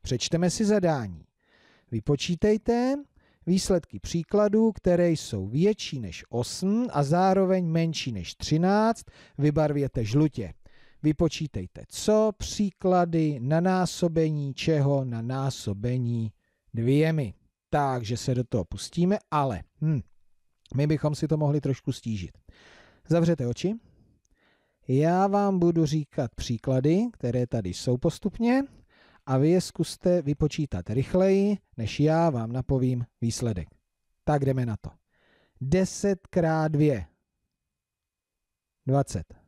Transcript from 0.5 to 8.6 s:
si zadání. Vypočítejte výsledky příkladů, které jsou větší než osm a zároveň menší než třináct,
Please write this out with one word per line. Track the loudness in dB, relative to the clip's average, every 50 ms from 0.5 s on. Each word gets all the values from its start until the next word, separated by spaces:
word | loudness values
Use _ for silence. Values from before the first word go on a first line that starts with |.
si | 0 0 0
zadání. | 2 2 2 2 2 0 0 -4 -8 -10 -14 -18 _ _ _ _ _ _ _ _ _ _ _ _ _
Vypočítejte | -8 -4 0 0 0 0 0 -4 -2 0 2 2 2 2 _ 0 0 2 2 0 -2 -4 -6 _ _ _ _ _ _ _ _
výsledky | 0 0 0 2 2 0 0 0 _ -16 -14
příkladů, | -10 -6 -4 -4 -4 _ 2 2 2 4 4 4 2 2
které | 0 0 _ 2 4 4 4 2
jsou | 2 0 -4 -8 -6 -6 -6
větší | -4 0 2 2 2 0 0 -6 -10 -10 -10
než | -10 -10 -12 -14 -14 _
osm | -4 -4 -4 -4 -6 -4 -2 0 0 0 -2 -2
a | 0 -2
zároveň | 0 2 2 4 4 4 4 4 2 2 2 0 0
menší | 0 0 0 0 0 -2 -4 -6 -6
než | -6 -8 -10 -12 -12
třináct, | _ -2 0 0 2